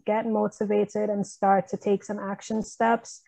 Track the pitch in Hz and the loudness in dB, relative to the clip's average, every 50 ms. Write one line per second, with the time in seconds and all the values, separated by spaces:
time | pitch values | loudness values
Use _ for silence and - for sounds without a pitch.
0 | - - 208 220 226 233 214 214 208 202 - - 214 202 208 208 208 202 - 208 | 0 0 0 0 0 0 0 0 0 -2 -2 -4 -2 0 2 2 2 0 0 -2
1 | 208 208 208 202 196 - - - - 196 196 190 185 - - 190 - 208 202 196 | -2 0 0 -2 -4 -6 -4 0 4 4 4 4 2 0 -6 -4 0 0 0 0
2 | - - 208 208 202 196 202 - - - 220 220 214 - - - 233 226 233 233 | 0 -6 -8 -6 -6 -6 -8 -8 -6 -4 -4 -4 -4 -6 -2 0 2 2 2 0
3 | - - - - _ | -2 -8 -18 -20 _